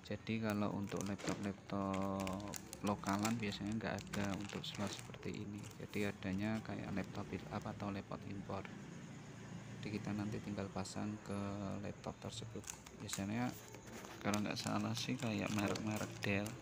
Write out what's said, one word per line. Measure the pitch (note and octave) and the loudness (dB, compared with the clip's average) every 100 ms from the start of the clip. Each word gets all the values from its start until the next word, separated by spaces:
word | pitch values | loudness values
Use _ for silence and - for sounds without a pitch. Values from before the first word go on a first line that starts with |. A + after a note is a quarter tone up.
Jadi | - G#2 - A2 | -4 -4 0 2
kalau | A2 G#2 G#2 | 4 6 4
untuk | F#2 G2 - G2 | 4 2 2 2
laptop-laptop | G2 - F#2 G2+ G2 - G2+ G2 F#2+ G2 G2 F#2+ F#2+ G#2 G2 - - | 0 0 0 0 -2 -2 0 2 4 2 2 2 0 -2 -6 -6 0
lokalan | - G#2 - G2+ G#2+ A#2 | 2 2 4 4 4 4
biasanya | G#2 G2+ G2+ A2 | 2 0 0 0
nggak | G2+ G#2 | 0 0
ada | G2 G#2 G2+ F#2+ | 0 0 2 0
untuk | G2+ F#2+ - | 0 -2 -2
slot | - G2+ | -2 -2
seperti | - - - - - | -2 -6 -6 -4 -4
ini. | G2+ G#2 G#2+ - | -4 -4 -6 -8
Jadi | - G#2 G2+ | -4 2 2
adanya | G2 F#2+ F#2+ G#2+ A2 - | 0 0 2 2 0 -2
kayak | G#2 A2+ G2 | -4 0 0
laptop | - - G2 | 0 -4 -2
build | G2 - | -4 -2
up | G#2 A2 | -2 -2
atau | G#2+ G#2 | -2 -2
laptop | G2 F#2+ G#2 G2 | -2 -2 -6 -4
impor. | G2 - G#2+ - - - - - - - - - - - - | -6 -2 -4 -4 -8 -10 -10 -10 -10 -10 -10 -8 -8 -8 -6
Jadi | G#2+ G#2 | -2 0
kita | G2+ G#2 | 2 2
nanti | G#2 A2 | 2 0
tinggal | G#2+ G2+ G2 | 0 0 0
pasang | G2 G2 - G#2 G#2 | 0 -2 0 0 -2
ke | - G2+ G2+ G2+ G2 G2 G2 | -2 0 0 0 0 0 -2
laptop | F#2+ - F#2 - | -4 -4 -4 -6
tersebut. | - A#2 A2+ - - - - G#2 | -4 -6 -6 -6 -8 -10 -8 -4
Biasanya | - G2 A2 B2 - - - - - - - G#2 | 0 0 2 2 0 -10 -12 -10 -10 -8 -2 2
kalau | G#2 | 4
nggak | G2+ - | 2 2
salah | A2 G#2+ G#2+ A2+ | 2 4 2 2
sih | - | 0
kayak | B2+ A#2+ G#2 F#2 | 2 2 2 4
merek-merek | G#2+ G2+ F#2 G#2+ G#2+ G#2+ - G2+ | 4 4 4 2 2 0 0 4
Dell | G2+ G#2 B2 | 4 4 -2